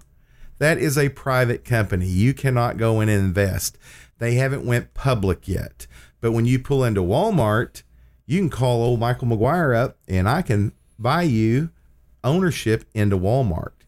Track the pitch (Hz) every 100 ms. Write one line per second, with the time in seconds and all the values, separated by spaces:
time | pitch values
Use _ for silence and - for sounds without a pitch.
0 | - _ _ - - - 147 170 156 143
1 | 143 127 139 127 123 120 - 117 101 95
2 | 90 90 120 139 135 123 120 - 113 110
3 | 107 104 95 90 98 98 - - - -
4 | - - 117 120 135 139 123 120 - -
5 | 135 117 95 87 - 87 - - - -
6 | - - 113 113 117 127 123 139 123 101
7 | 90 131 220 180 107 107 - - _ -
8 | - _ - 175 175 113 127 120 117 120
9 | 120 123 120 110 123 175 151 113 131 -
10 | - 92 95 156 - 104 101 - _ -
11 | 117 165 170 110 110 127 165 _ _ -
12 | _ - 123 175 185 - 110 110 - 107
13 | 104 98 95 131 110 78 - -